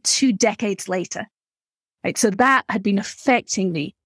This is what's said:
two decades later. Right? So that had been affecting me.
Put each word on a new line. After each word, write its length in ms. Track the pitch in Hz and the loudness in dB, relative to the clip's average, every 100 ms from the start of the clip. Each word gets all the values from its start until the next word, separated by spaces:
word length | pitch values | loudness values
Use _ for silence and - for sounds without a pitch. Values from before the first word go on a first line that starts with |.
two 280 | - - 269 | -2 2 2
decades 560 | 196 220 202 214 190 - | 2 0 0 -4 -4 -4
later. 400 | 185 196 180 208 _ _ _ _ _ _ _ 170 | -4 -4 -10 -12 _ _ _ _ _ _ _ -6
Right? 120 | - | 0
So 120 | 226 | 0
that 340 | 196 254 262 - | 4 4 2 0
had 120 | 202 | -2
been 160 | 202 196 | 0 0
affecting 760 | - - - 240 - - 185 | -2 -4 0 2 0 -2 -2
me. 200 | 165 151 - | -2 -6 -10